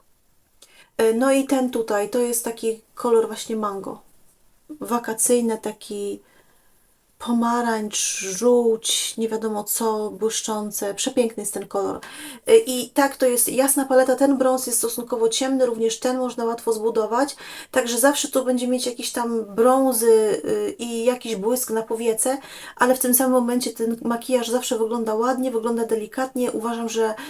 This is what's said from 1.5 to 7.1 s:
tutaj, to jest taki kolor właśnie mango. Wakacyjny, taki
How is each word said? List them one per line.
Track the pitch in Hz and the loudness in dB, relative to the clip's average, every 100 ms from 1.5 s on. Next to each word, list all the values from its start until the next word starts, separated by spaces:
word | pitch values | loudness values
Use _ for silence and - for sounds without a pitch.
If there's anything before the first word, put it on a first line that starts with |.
| 262 254 | 0 2
tutaj, | 247 226 208 208 | -2 0 -2 0
to | 247 | -2
jest | 240 233 | 0 -2
taki | 233 226 226 220 _ | -6 -4 -4 -6 _
kolor | - 240 226 214 | -6 2 2 2
właśnie | 214 - 220 | -4 -6 -4
mango. | 208 196 190 - _ _ _ _ _ _ - 302 | -4 -6 -10 -14 _ _ _ _ _ _ -20 -14
Wakacyjny, | 196 240 240 220 - 240 233 220 | -4 -4 -4 -2 2 2 2 -2
taki | 214 214 - 208 202 202 _ _ _ _ _ _ _ _ _ | -6 -10 -12 -8 -8 -8 _ _ _ _ _ _ _ _ _